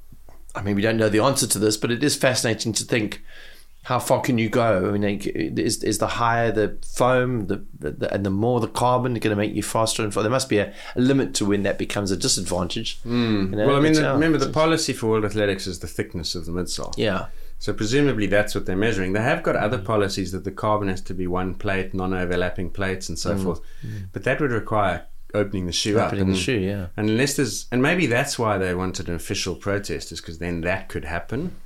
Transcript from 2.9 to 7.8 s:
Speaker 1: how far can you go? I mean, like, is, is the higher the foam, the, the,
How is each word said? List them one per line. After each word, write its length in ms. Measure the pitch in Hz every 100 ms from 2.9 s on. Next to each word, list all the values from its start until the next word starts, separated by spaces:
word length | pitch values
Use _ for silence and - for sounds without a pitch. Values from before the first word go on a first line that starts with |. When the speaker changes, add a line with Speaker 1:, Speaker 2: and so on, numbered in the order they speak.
| 127 104 - - - - - - -
Speaker 1:
how 160 | - 123
far 200 | - 123
can 160 | - 120
you 120 | 110
go? 400 | 123 117 95 95
I 20 |
mean, 100 | 104
like, 220 | 104 104 -
is, 540 | - 82 120 - 107
is 160 | - 104
the 80 | 107
higher 440 | 101 117 117 117
the 260 | 107 101 - -
foam, 640 | - 123 127 127 123 92
the, 160 | 98 -
the, 120 | -